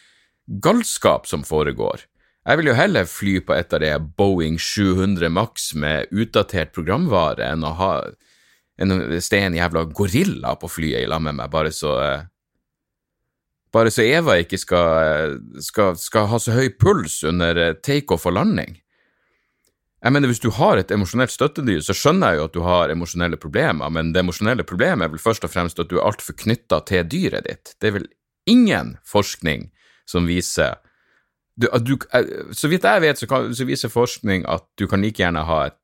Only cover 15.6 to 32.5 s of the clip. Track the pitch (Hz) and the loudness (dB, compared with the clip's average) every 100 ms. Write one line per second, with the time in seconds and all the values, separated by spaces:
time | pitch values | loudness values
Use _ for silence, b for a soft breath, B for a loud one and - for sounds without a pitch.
15.6 | - - 95 82 - 113 104 113 - 117 | -8 0 0 0 -2 0 2 0 0 0
16.6 | 131 - 190 196 78 - 78 87 85 85 | 0 2 4 4 0 -4 -2 0 0 2
17.6 | 85 80 - 143 143 85 90 92 208 127 | 0 -2 -2 -2 0 -2 0 0 0 -2
18.6 | - 87 _ _ _ _ _ _ _ _ | -4 -12 _ _ _ _ _ _ _ _
19.6 | _ _ _ _ 117 143 135 117 117 101 | _ _ _ _ 2 2 2 0 -2 2
20.6 | 190 123 90 104 92 120 127 - 151 160 | 2 2 2 0 0 0 -2 0 -2 0
21.6 | 127 82 76 95 143 185 131 78 82 87 | -2 0 -2 0 2 4 4 2 0 -2
22.6 | 87 90 76 85 85 85 87 80 78 101 | 2 4 2 0 -4 -2 -2 -2 -4 0
23.6 | 151 80 69 80 82 87 90 - 107 120 | 0 0 -2 -2 0 0 0 0 -2 -2
24.6 | 80 90 156 143 82 80 113 110 90 90 | -2 -2 0 0 -2 -2 -2 -2 -2 -4
25.6 | 87 87 82 87 107 - - - 107 117 | -4 -4 -2 0 0 -2 -8 -8 -4 -2
26.6 | - 80 - 92 85 90 139 - - - | 0 -2 0 -2 0 -2 -2 -4 -8 -12
27.6 | - - 107 101 - _ _ _ - 247 | -16 -4 -2 -2 -6 _ _ _ 2 4
28.6 | 220 107 60 62 - 104 - - 80 64 | 4 2 -2 -12 -2 0 0 -2 -2 -4
29.6 | - b b b b 90 85 87 - - | -6 b b b b 0 0 0 -2 0
30.6 | 69 - _ _ _ _ _ _ _ - | -2 -2 _ _ _ _ _ _ _ -2
31.6 | 117 123 117 139 - 123 80 - 71 | 0 2 0 -2 0 0 0 -6 -10